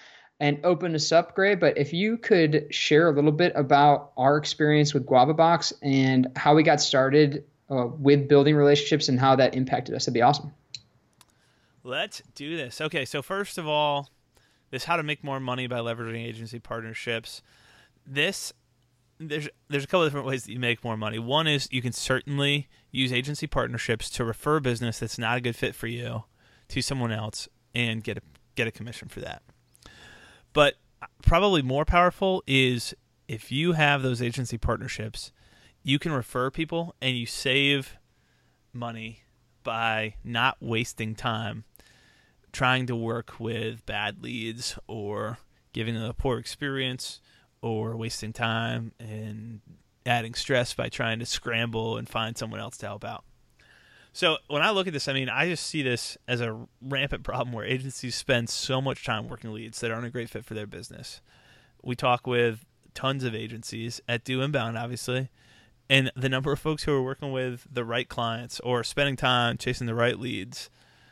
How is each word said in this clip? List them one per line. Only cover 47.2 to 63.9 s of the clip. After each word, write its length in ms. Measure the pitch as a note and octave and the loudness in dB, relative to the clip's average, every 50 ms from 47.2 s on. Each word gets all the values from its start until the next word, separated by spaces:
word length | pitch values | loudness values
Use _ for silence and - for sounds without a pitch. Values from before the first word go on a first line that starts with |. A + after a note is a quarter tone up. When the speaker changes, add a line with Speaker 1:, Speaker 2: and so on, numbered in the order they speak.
| _ _ _ _ _ _ _ _ | _ _ _ _ _ _ _ _
Speaker 2:
or 360 | - A#2 A2+ A2 A2 A2+ A2+ | -8 -6 -4 -4 -4 -6 -6
wasting 360 | A2+ A2+ A2+ - - G#2+ G#2+ A2 | -6 -8 -8 -8 -8 -10 -10 -6
time 600 | - A#2+ A2+ A2+ A2+ A#2 A#2 A#2+ A#2 A2+ A2+ - - | -4 -4 -2 -2 -2 -4 -4 -4 -6 -8 -10 -12 -16
and 600 | A#2 A2 G#2+ G#2+ A2 G#2+ G#2 G#2+ G#2+ A#2 A2+ G#2 - - - - _ _ _ _ _ | -16 -14 -12 -12 -12 -12 -12 -12 -14 -14 -16 -18 -18 -20 -20 -20 _ _ _ _ _
adding 280 | B2+ A#2+ A#2+ A2+ A2+ B2 | -2 -2 0 -2 -4 -8
stress 380 | - - - C#3 B2 A#2+ - - | -8 -4 0 0 0 0 0 -4
by 160 | - A#2 A#2+ | -6 -6 -6
trying 300 | - - B2 A2+ A2+ A2+ | -6 -4 -4 -4 -4 -4
to 80 | A#2+ | -4
scramble 720 | - - - - B2 A#2 A2+ A#2 A#2 A2 A2 A2 A2+ A2+ | -6 -6 -6 -4 -4 -2 -2 -2 -2 -2 -4 -4 -4 -4
and 120 | A2+ A2 - | -6 -6 -6
find 300 | - A#2 A2+ A2 A2+ - | -6 -4 -4 -4 -6 -8
someone 220 | A2+ A2 G#2+ G#2 | -10 -10 -8 -10
else 160 | G#2+ A2+ - | -10 -12 -12
to 100 | - - | -12 -12
help 180 | G2+ G2+ G#2+ A#2+ | -12 -10 -10 -10
out. 200 | A2+ A2 - - _ _ _ _ _ _ _ _ _ _ _ _ _ _ - - _ _ | -12 -12 -14 -16 _ _ _ _ _ _ _ _ _ _ _ _ _ _ -20 -20 _ _
So 240 | - F3+ E3+ D#3 - - | -2 0 0 0 0 -4
when 160 | - C#3+ D3 D#3+ | -4 -2 0 2
I 80 | G#3+ | 2
look 160 | G#3+ F#3+ F#3 | 2 0 -2
at 60 | F#3 D#3 | -2 -4
this, 160 | C#3 - D3 | -4 -4 -4
I 40 | C3+ | -4
mean, 160 | C3+ C3 B2+ | -4 -4 -2
I 200 | - C3 D#3 F3+ | -2 -2 -2 -2
just 180 | F3 D3+ - | -2 -4 -6
see 160 | - - D#3 C#3 | -6 -4 -2 0
this 340 | C3 B2 A#2 - - - - _ - | 0 0 -2 -4 -8 -12 -14 _ -6
as 120 | B2+ A#2 | -4 -4
a 280 | A#2+ A2+ A2 A2+ - - _ _ | -4 -4 -6 -8 -12 -18 _ _
rampant 440 | B2+ C3+ C#3 C3 C#3 C#3+ - - - | -10 -8 -4 -4 -4 -4 -6 -6 -6
problem 280 | - A2+ B2+ B2 B2 A#2 | -6 -4 -4 -4 -4 -6
where 120 | A2 G#2 | -8 -4
agencies 500 | G#2 B2+ C3 C3+ C3+ - - - B2 A#2 | -4 -4 -4 -4 -8 -10 -10 -8 -8 -8
spend 340 | - - - C3 A#2+ A#2 A2+ | -6 -2 0 0 0 0 -2
so 320 | - - - - C3 C3 | -4 -6 -4 -4 -2 -2
much 240 | C3+ C3+ B2+ - - | -2 -2 -4 -4 -4
time 240 | - A#2 G#2+ A2 A#2 | -6 -4 -4 -6 -8
working 240 | B2 - - A2+ G#2+ | -12 -12 -12 -12 -12
leads 280 | G#2+ A2+ A2+ A2 - | -12 -12 -14 -10 -6
that 100 | A#2 A#2 | -6 -4
aren't 160 | A2+ A2+ A#2+ | -4 -4 -6
a 40 | A#2 | -8
great 200 | B2 B2+ A#2 A2 | -8 -8 -8 -8
fit 140 | - A2 - | -10 -12 -12
for 100 | - A2 | -10 -10
their 140 | G#2+ G#2+ G#2+ | -10 -10 -10
business. 520 | - F2 A#2 - - - - - - - _ _ _ _ _ _ _ _ _ _ _ _ - | -12 -14 -16 -16 -16 -18 -18 -18 -18 -20 _ _ _ _ _ _ _ _ _ _ _ _ -10
We 140 | B2+ B2 | -8 -6
talk 280 | - - B2+ B2 A#2+ - | -2 2 2 2 2 0
with 400 | B2+ B2 A#2+ A#2+ A#2 A2+ A2+ - _ _ _ _ _ _ | 0 0 2 2 2 0 -4 -10 _ _ _ _ _ _
tons 300 | - - C3 C#3 C#3 B2+ | -6 -4 -4 -2 -2 -4
of 100 | B2 A2 | -4 -4
agencies 640 | G#2+ A2 A2+ A#2+ A2+ A#2 - - A2+ A2+ A#2 | -6 -8 -10 -12 -12 -12 -12 -10 -10 -8 -10